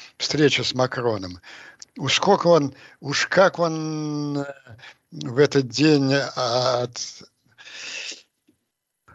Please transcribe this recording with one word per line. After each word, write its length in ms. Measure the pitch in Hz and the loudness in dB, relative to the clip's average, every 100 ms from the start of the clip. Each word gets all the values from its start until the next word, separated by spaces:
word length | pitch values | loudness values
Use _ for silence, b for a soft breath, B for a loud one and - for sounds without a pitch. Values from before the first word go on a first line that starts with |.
| B B | B B
встреча 480 | - 143 147 - | -6 2 2 2
с 80 | 123 | -2
Макроном. 640 | 127 127 - 123 104 92 90 - B B B B - | -2 -2 -2 -2 -4 -6 -14 -18 B B B B -8
Уж 160 | 135 | -2
сколько 320 | - - 196 170 | 0 2 4 6
он, 280 | 165 139 - b b | 4 4 -6 b b
уж 260 | 139 139 - | -8 -4 0
как 320 | - 190 - | 4 4 2
он, 800 | 165 160 156 156 151 147 147 143 | -2 -2 -6 -6 -6 -4 -4 -4
э, 60 | 143 - - 110 B B _ | -8 -12 -20 -20 B B _
в 260 | 156 151 120 | -12 -4 2
этот 300 | 147 143 127 | 4 2 0
день 440 | 113 156 147 135 | 2 4 4 4
от-, 1120 | 139 123 - 123 120 127 123 123 - - - - _ _ _ B B B B B B B _ _ _ _ _ _ _ _ | 0 -2 -4 -2 0 0 0 -2 -8 -14 -16 -20 _ _ _ B B B B B B B _ _ _ _ _ _ _ _